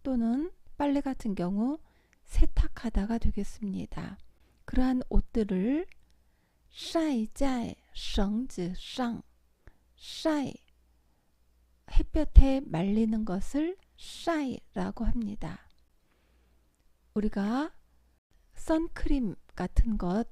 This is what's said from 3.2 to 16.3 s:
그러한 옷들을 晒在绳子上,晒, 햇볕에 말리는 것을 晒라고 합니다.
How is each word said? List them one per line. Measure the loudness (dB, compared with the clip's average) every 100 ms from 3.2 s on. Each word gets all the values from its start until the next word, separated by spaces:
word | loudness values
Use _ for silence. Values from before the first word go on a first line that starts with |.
| 2 2 -6 -6 -8 -8 -8 -10 -12 -14 -20 _ -20 _ -2
그러한 | 2 2 0 2
옷들을 | 2 2 -2 -2 -2 0 -2 -4 -16 -20 _ _ _ _ _ _
晒在绳子上,晒, | -18 -6 -2 0 -2 -4 -2 0 0 -6 -12 _ -10 -4 0 0 -2 -6 -6 -6 -6 -10 -6 -6 -6 -14 _ _ _ -20 _ _ _ -18 -6 -2 -2 -4 -10 _ _ _ _ _ _ _ _ _ _ _ _ 2
햇볕에 | 4 4 -2 10 10 10 4
말리는 | -2 -4 0 0 0 -2 -4
것을 | -4 -4 -2 -4 -6 _ -20
晒라고 | -18 -8 -4 -4 -4 -10 -12 -8 -8 -2 0
합니다. | 0 -2 -8 -10 -12 -18 _ _ _ _ _ _